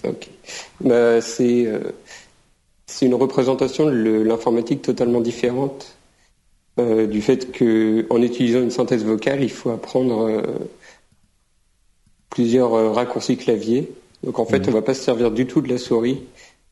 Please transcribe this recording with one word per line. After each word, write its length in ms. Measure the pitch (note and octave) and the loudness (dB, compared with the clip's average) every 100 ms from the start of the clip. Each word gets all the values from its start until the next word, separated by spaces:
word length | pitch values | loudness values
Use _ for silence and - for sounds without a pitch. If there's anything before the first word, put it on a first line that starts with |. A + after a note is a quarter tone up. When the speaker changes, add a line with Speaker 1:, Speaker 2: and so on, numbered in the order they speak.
Speaker 1:
Ok. 240 | - - - - - - - - | -8 -8 -12 -20 -18 -18 -18 -4
Bah, 400 | C3+ A#2+ A#2 A#2 | 2 4 4 4
c'est, 440 | A2+ - B2 A#2+ A#2 | 0 0 2 2 0
euh, 260 | G#2 - - - - - _ _ _ _ _ - | -2 -6 -12 -16 -20 -20 _ _ _ _ _ -16
c'est 180 | - B2+ | -2 0
une 80 | B2 | 2
représentation 720 | C3+ - B2+ C3 C3 - D3+ | 0 2 0 0 -2 0 0
de 60 | |
le-, 320 | B2 A2 A2 | 2 2 2
l'informatique 580 | A2 A2+ B2 A#2 A#2 C#3 | 2 0 0 -2 -2 -4
totalement 400 | - B2 A#2+ A#2+ | -4 -2 0 0
différente, 720 | A#2 A#2 A#2+ B2+ C#3 - - - _ _ _ _ _ _ _ - | -2 -2 -4 -2 -6 -8 -20 -20 _ _ _ _ _ _ _ -2
euh, 260 | A#2+ A2 G#2+ | 2 2 2
du 140 | G#2+ | 0
fait 300 | G#2+ B2+ - | 2 0 0
que, 540 | - A#2+ A2 A2 A2 A2 | 0 2 4 2 2 2
en 120 | A#2+ | 2
utilisant 400 | A#2+ A#2+ A#2+ B2+ | 2 0 0 2
une 100 | A#2 | 0
synthèse 320 | A#2+ A#2 A#2 G#2+ | 0 0 0 0
vocale, 380 | G#2+ C3+ C#3 | 0 0 -2
il 80 | B2 | -2
faut 180 | - B2 | -4 -6
apprendre, 500 | A2 - B2+ C3 A2 A2 | -6 -4 -2 0 0 0
euh, 140 | A2 - - - - - - _ _ _ _ _ _ _ _ _ _ _ _ - | 0 -2 -6 -8 -14 -20 -20 _ _ _ _ _ _ _ _ _ _ _ _ -12
plusieurs, 440 | - A#2 B2+ B2 | -2 2 4 4
euh, 180 | A2+ A2 | 4 2
raccourcis 460 | A2 B2 A2+ - B2 | 2 -2 -4 -2 -2
clavier. 540 | - G#2+ A2 B2+ - - _ - | 0 0 0 -2 -2 -12 _ -14
Donc 160 | - A#2 | -8 -4
en 60 | A2 | 0
fait, 140 | G#2 | 0
Speaker 2:
Mhm. 100 | F#2+ | 2
Speaker 1:
on 20 | |
va 100 | A2 | 0
pas 120 | G#2+ | 0
se 80 | C3 | -2
servir 280 | - A#2 A#2+ | -2 0 0
du 160 | A2 B2+ | 0 0
tout 140 | D#3+ | -2
de 80 | B2+ | -2
la 80 | B2 | -4
souris, 440 | - A#2 A#2+ C3+ - - - _ _ | 0 0 0 -4 -10 -20 -20 _ _